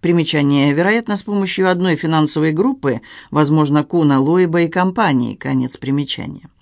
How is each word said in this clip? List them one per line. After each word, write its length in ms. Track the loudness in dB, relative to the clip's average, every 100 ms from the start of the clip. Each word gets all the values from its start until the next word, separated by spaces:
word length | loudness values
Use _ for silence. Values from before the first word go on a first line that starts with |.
Примечание. 720 | 2 0 0 0 2 2 2
Вероятно, 420 | 2 2 0 0
с 80 | -6
помощью 480 | -2 -4 -2 0 0
одной 240 | 2 0
финансовой 560 | 0 0 0 0 0 0
группы, 520 | 0 0 0 -2 -4 -8 -20 -6
возможно, 540 | -2 2 2 2 0
Куна, 340 | 0 0 2 2
Лоиба 440 | 2 2 2 0
и 60 | 0
компании. 680 | 0 -2 0 0 0 -2 -6
Конец 400 | -4 -2 -4 -8
примечания. 720 | -6 -4 -4 -8 -10 -14 -20 _